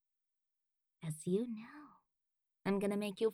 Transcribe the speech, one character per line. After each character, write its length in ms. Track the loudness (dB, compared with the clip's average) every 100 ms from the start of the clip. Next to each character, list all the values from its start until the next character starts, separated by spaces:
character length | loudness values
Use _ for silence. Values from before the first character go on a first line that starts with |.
| _ _ _ _ _ _ _ _ _ _
As 260 | -8 -4 2
you 120 | 2
know, 580 | 2 -6 -10 -16 -20 -20 _ _ _ _ _ _ 0
I'm 140 | 2
gonna 180 | 2 0
make 240 | -2 2
you 100 | 0